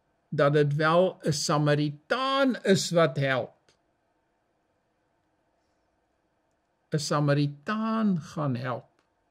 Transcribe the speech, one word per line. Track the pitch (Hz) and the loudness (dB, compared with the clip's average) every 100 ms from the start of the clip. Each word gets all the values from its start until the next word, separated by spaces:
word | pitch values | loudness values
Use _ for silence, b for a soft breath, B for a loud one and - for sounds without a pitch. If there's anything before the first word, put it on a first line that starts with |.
| _ _ - | _ _ -10
dat | 147 147 | 0 2
dit | 151 147 143 | 4 2 2
wel | 156 170 185 - | 2 4 2 0
'n | - | -4
Samaritaan | 151 - 151 147 147 151 147 - 240 262 269 269 214 | -4 -2 0 2 0 0 -6 -6 -4 -2 0 0 0
is | - 196 - | 2 0 2
wat | 170 160 147 | 2 2 0
help. | 139 131 110 _ _ _ _ _ _ _ _ _ _ _ _ _ _ _ _ _ _ _ _ _ _ _ _ _ _ _ _ _ _ _ _ _ _ | -2 -2 -4 _ _ _ _ _ _ _ _ _ _ _ _ _ _ _ _ _ _ _ _ _ _ _ _ _ _ _ _ _ _ _ _ _ _
'n | 156 | -6
Samaritaan | - 151 147 143 147 147 - 214 220 220 214 180 | -4 -2 2 2 0 -4 -8 -4 -2 0 0 -2
gaan | 143 - 147 | -4 -6 -4
help, | 120 127 135 - _ _ _ _ | -4 -6 -8 -10 _ _ _ _